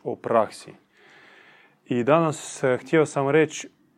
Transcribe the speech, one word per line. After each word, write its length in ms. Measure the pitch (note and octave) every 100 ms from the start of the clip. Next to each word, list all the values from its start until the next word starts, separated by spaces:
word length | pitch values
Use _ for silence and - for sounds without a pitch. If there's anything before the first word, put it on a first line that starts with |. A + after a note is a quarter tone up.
o 120 | C3 -
praksi. 560 | A2+ A2+ G2+ - - - _ _ _ _ - - _ _ _ _ -
I 180 | B2
danas, 600 | A#2+ D#3+ D#3+ C#3+ - -
e, 140 | C3+ B2
htio 240 | - D#3+ D3
sam 220 | C#3+ C#3
reći 400 | D#3 D3+ - - _ _